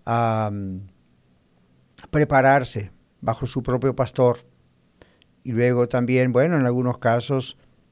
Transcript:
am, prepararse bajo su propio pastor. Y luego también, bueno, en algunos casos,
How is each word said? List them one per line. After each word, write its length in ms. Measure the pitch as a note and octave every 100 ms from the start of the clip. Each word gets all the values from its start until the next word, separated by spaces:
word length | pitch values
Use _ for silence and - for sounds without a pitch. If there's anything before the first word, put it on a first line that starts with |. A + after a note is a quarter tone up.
| -
am, 760 | A#2 A#2 A2 G#2+ G#2 G2 F#2 G2 _ _ _ _ _ _ _ _ _ _ _ -
prepararse 800 | D3+ D3 C3+ C3+ C#3 B2+ A2+ G2 - _ _
bajo 280 | - A#2 B2
su 160 | C3+
propio 320 | A#2+ B2+ C3+ B2+
pastor. 420 | B2 - B2+ A#2 - _ _ _ _ _ _ _ _ _
Y 80 | -
luego 360 | A#2 B2 B2 A#2+
también, 440 | B2+ A#2+ B2+ B2+
bueno, 240 | B2 D#3 E3
en 100 | B2+
algunos 320 | B2 B2 B2
casos, 580 | - A#2+ A#2 C3+ B2+ - _ _ _